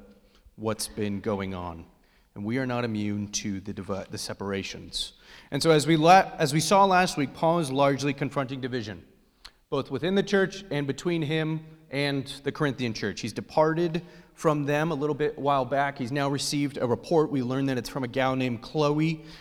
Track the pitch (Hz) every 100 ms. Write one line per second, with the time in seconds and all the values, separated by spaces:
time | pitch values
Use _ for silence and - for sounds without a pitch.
0 | - - _ _ - - 110 107 - -
1 | 104 101 107 101 95 92 87 82 82 _
2 | _ _ _ 104 104 127 131 120 120 107
3 | 104 104 101 - 107 98 95 101 95 95
4 | - 104 - 107 101 98 95 87 87 -
5 | - - - - - 143 160 151 139 165
6 | 160 190 185 - 156 156 156 196 196 180
7 | 185 - 135 - 165 170 143 135 139 135
8 | 143 139 139 143 127 135 127 123 107 87
9 | - _ _ _ - _ _ 143 123 135
10 | 165 196 196 196 190 - - 147 139 135
11 | 175 170 143 160 156 156 - - - 135
12 | 143 139 - - 139 - 151 117 120 107
13 | 107 90 117 117 104 - 156 160 175 165
14 | - - - - 165 151 143 147 160 147
15 | 147 143 147 - 139 139 123 139 139 139
16 | 120 143 143 139 - 147 143 - 120 113
17 | - 170 151 143 123 131 139 123 - 143
18 | 123 123 131 131 127 117 - 156 147 151
19 | 160 156 - -